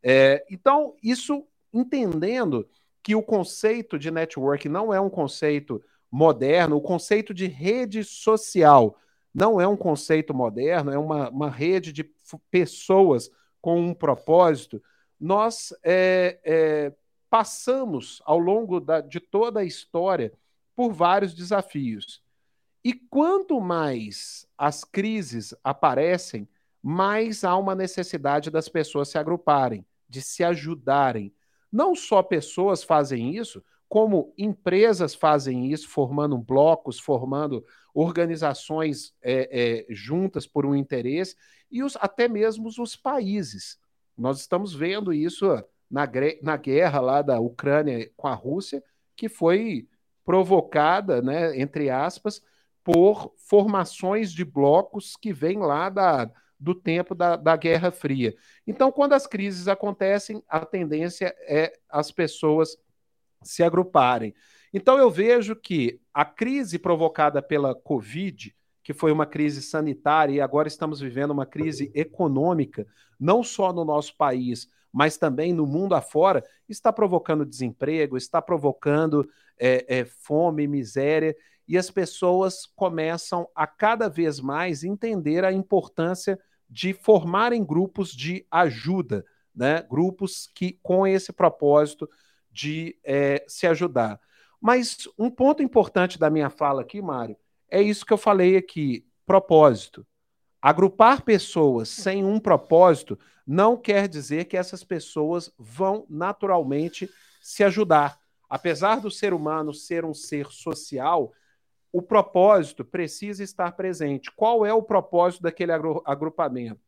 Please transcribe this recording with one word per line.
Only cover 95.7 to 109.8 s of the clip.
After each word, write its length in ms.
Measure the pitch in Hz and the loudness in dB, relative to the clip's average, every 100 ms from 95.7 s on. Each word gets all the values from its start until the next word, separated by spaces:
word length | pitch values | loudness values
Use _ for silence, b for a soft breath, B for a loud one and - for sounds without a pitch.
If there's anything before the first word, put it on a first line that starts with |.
| 240 185 190 180 - | 4 4 0 0 0
da 120 | 156 | 0
minha 200 | 156 139 | 2 -2
fala 320 | - 147 135 | -2 -2 -2
aqui, 200 | - 202 | -6 -10
Mário, 340 | 185 131 110 104 _ _ _ | -8 -6 -8 -12 _ _ _
é 140 | 185 | 0
isso 240 | 208 208 - | 2 0 0
que 60 | |
eu 60 | 208 | 2
falei 380 | 214 196 180 190 | 4 4 4 4
aqui: 480 | 185 170 143 120 _ _ - | 0 -6 -4 -4 _ _ 2
propósito. 800 | 190 190 160 151 107 - - - _ _ _ _ _ | 2 6 8 8 6 -6 -20 -20 _ _ _ _ _
Agrupar 600 | 139 160 190 190 226 269 | 2 6 2 6 6 6
pessoas 640 | - 202 - 170 147 120 110 | 2 2 2 2 4 2 -4
sem 360 | - 190 196 | -6 -4 -2
um 140 | 190 214 | 0 0
propósito 800 | 214 156 - 165 180 143 - 101 b b | 4 2 6 8 8 6 -4 -12 b b
não 320 | - 156 214 240 | -4 2 4 2
quer 320 | 233 202 202 | 0 0 0
dizer 360 | 151 123 151 | -6 -6 -6
que 120 | 175 185 | -4 -4
essas 280 | 180 180 | -6 -10
pessoas 680 | - 175 - 160 151 175 170 _ | -10 -10 -8 -4 -2 -4 -6 _
vão 480 | 110 123 190 214 - | -20 -4 -2 -2 -8
naturalmente 1000 | 151 180 202 196 175 135 143 165 - 196 b b b | -6 -6 -4 0 0 2 -2 -4 -8 -14 b b b
se 220 | - - | -18 2
ajudar. 560 | 202 196 196 156 143 - _ _ _ | 2 2 4 4 4 -6 _ _ _
Apesar 520 | 139 175 147 196 226 | -6 -4 0 0 0
do 100 | 208 | -4
ser 240 | - 202 | -4 -2
humano 400 | 175 151 156 151 | -2 -2 -4 -6
ser 300 | 147 | -10